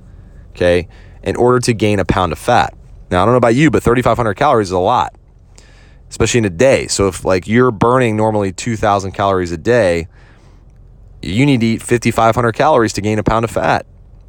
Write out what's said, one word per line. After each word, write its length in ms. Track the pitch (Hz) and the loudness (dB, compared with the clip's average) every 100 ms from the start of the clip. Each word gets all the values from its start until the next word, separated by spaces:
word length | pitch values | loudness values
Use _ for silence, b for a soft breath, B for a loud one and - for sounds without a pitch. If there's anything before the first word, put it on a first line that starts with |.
| b b b b b | b b b b b
okay? 360 | - 87 87 85 b b b | -2 2 2 -2 b b b
In 140 | - 90 | -6 0
order 240 | 120 123 | 2 2
to 120 | 123 | 0
gain 260 | 110 107 101 | -2 0 0
a 60 | |
pound 280 | 90 101 90 | 0 0 0
of 60 | 73 | -4
fat. 360 | - 120 73 - - - - | 0 0 0 -6 -20 -20 -4
Now, 120 | 90 | 0
I 20 | |
don't 100 | 101 | 2
know 40 | 123 | 4
about 180 | 117 120 | 2 4
you, 140 | 156 | 2
but 120 | 104 | 2
thirty-five 340 | - 127 123 113 | 2 2 0 0
hundred 180 | 117 | -2
calories 340 | 98 143 123 98 | 0 0 2 0
is 40 | |
a 60 | 90 | -2
lot, 360 | 92 120 69 - - - - b b b b b b | 0 0 -2 -8 -20 -20 -20 b b b b b b
especially 300 | - 117 123 | -4 -2 0
in 60 | |
a 60 | 107 | -2
day. 360 | 82 131 110 67 | 2 2 2 0
So 220 | - 98 | -2 -2
if, 160 | 90 | -2
like, 240 | - 95 82 | -2 -2 0
you're 240 | 113 127 | 2 2
burning 440 | 101 117 127 123 107 | 2 2 2 0 0
normally 360 | 110 107 98 | -2 0 -4
two 240 | 92 - 110 | -6 -8 -4
thousand 360 | 107 101 95 | 0 0 -2
calories 380 | 85 98 95 87 | -2 0 0 -2
a 80 | 85 | -6
day, 480 | 104 120 98 85 82 b b b b b b - - - - - | 0 2 2 0 -4 b b b b b b -20 -20 -20 -20 -16
you 240 | - 98 | -8 0
need 160 | 143 131 | 2 2
to 60 | 113 | 0
eat 160 | 113 | -2
fifty-five 520 | - 120 120 113 113 | -2 -2 0 2 2
hundred 180 | 113 120 | 2 -2
calories 400 | 107 147 143 107 | 0 2 2 0
to 60 | - | -2
gain 180 | 104 107 | -4 -2
a 60 | |
pound 200 | 101 110 | 0 -2
of 60 | 113 | -2
fat. 340 | - - 123 - - - - | -4 -2 -2 -4 -20 -20 -20